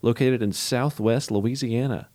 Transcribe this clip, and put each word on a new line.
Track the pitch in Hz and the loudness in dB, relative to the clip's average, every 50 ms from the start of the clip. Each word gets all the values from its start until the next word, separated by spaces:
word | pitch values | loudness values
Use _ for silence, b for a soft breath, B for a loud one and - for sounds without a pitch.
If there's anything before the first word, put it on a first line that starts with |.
located | - 113 117 - 135 131 131 120 | 2 2 2 4 2 2 2 2
in | 113 101 | 0 -2
Southwest | 95 - - - - 123 127 147 147 - 107 113 113 127 139 - | -2 -2 -4 -2 -2 0 0 -2 -2 0 2 2 2 2 0 -2
Louisiana. | 107 101 98 113 127 135 143 120 113 117 131 139 120 80 - - | -2 0 0 0 -2 -2 -4 -2 -2 0 0 -2 -4 -6 -8 -12